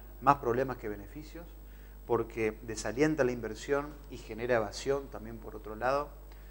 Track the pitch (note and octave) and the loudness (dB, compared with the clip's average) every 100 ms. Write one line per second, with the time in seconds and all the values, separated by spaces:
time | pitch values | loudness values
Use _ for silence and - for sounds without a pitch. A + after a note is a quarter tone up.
0 | - - C3 C#3 A#2+ A#2 C3+ A#2+ A2 G2+ | -14 0 6 6 6 4 2 0 -4 -6
1 | G2+ D3 D3+ E3 E3+ - - - - - | -8 -12 -12 -12 -14 -14 -16 -16 -16 -12
2 | - A#2 A2+ A#2 A2 G#2+ A#2 G#2+ A2 A2+ | 2 2 2 2 0 0 -6 -4 -2 4
3 | D#3 D3+ B2 B2 A2 G#2+ - C#3+ D3 D3 | 4 6 4 4 -4 -4 0 0 0 -8
4 | - B2 - A2 A#2+ A#2 G#2 - C3+ C#3 | -12 -12 -8 -4 4 4 4 -2 0 0
5 | C3+ G#2 A2 A2+ A2 G#2+ G#2 G#2+ B2 C#3 | 0 -10 -8 -10 -10 -10 -10 -2 2 2
6 | D3 - - - - | 0 -8 -14 -14 -14